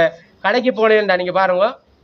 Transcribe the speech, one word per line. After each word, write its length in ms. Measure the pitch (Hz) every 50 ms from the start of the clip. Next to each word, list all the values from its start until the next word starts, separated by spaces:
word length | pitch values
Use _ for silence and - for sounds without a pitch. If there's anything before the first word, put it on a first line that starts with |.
| 165 160 165 - - _ _ _ -
கடைக்கு 280 | 190 214 254 226 254 196 214
போனேன்டா, 380 | 226 220 214 214 208 190 185 180
நீங்க 140 | 180 180 165 185
பாருங்க, 260 | 190 185 180 180 202 240 262 - _ _ _ _